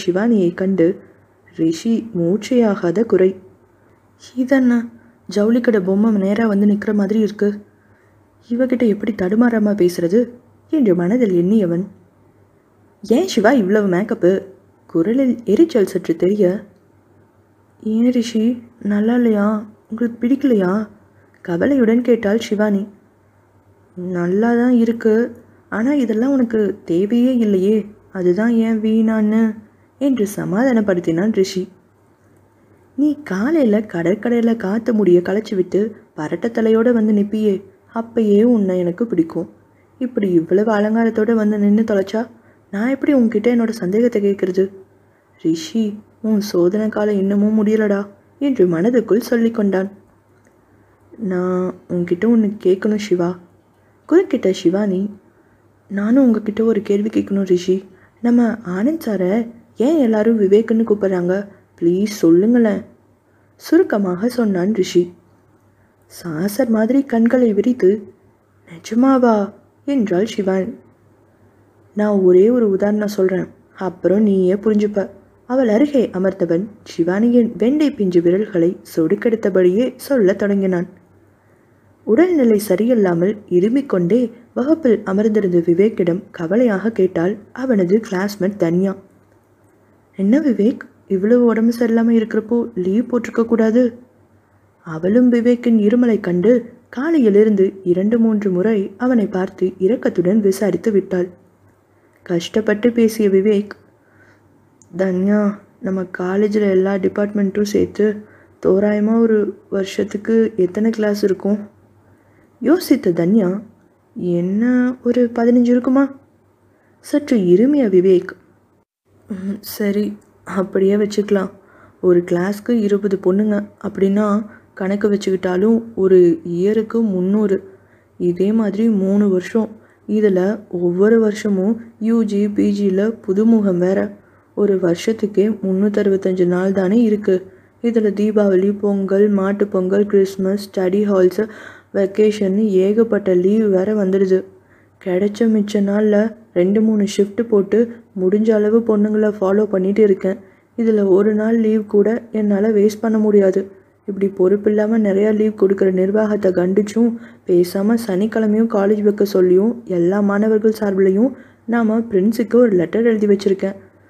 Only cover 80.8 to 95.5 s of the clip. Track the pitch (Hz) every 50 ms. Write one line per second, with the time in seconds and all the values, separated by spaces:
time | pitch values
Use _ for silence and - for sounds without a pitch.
80.8 | 180 180 - - _ _ _ _ _ _ _ _ _ _ _ _ _ _ _ _
81.8 | _ _ _ _ _ 269 208 254 339 370 359 302 254 233 - 170 - - 190 170
82.8 | 220 233 254 226 202 185 175 165 175 196 220 208 - - 175 175 175 220 233 285
83.8 | 277 - - 185 175 175 202 247 247 226 - - - _ _ 220 247 285 320 311
84.8 | - 254 214 - - - 190 196 214 226 208 214 196 185 175 175 165 - 170 170
85.8 | 196 220 220 - 190 170 170 190 - - - - 175 160 185 226 254 240 202 185
86.8 | 185 226 226 - 185 180 - 170 165 180 214 214 - - _ 247 254 262 247 202
87.8 | 185 170 190 226 220 - 202 180 190 208 202 - 175 196 202 - 175 165 170 175
88.8 | 190 196 190 - - _ _ _ _ _ _ _ _ _ _ _ _ _ _ _
89.8 | _ _ _ _ _ _ _ - 190 196 226 294 320 294 226 202 202 220 285 -
90.8 | - - _ _ _ - 196 185 185 214 240 247 240 233 220 226 226 233 233 233
91.8 | 247 220 226 233 226 226 233 226 220 220 - 220 214 214 233 240 233 233 - 185
92.8 | 180 185 190 220 240 - - 240 - - - - 226 233 233 220 226 220 214 247
93.8 | 254 233 226 - - _ _ _ _ _ _ _ _ _ _ _ _ _ _ _
94.8 | _ 170 160 160 165 185 208 247 254 247 240 240 220 240